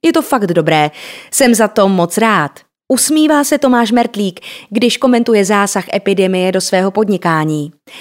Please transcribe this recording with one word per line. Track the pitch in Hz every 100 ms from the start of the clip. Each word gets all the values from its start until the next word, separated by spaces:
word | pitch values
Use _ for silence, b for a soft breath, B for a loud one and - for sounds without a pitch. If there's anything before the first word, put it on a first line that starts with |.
| 330
je |
to | 330
fakt | 311 262 196
dobré. | 170 156 156 151 B B B B
Jsem | - 247 226
za | 214
to | - 196
moc | 185 170 -
rád." | 226 196 143 - _ _ -
Usmívá | 262 - 311 311 294
se | 285 285
Tomáš | 269 240 220
Mertlík, | 240 233 208 196 175 B B B
když | 208 233 -
komentuje | 254 240 233 214 190
zásah | 202 202 196 -
epidemie | 196 196 196 185 185 185
do | 185
svého | - 190 190
podnikání. | 202 208 185 175 160 156 151 147 - _ B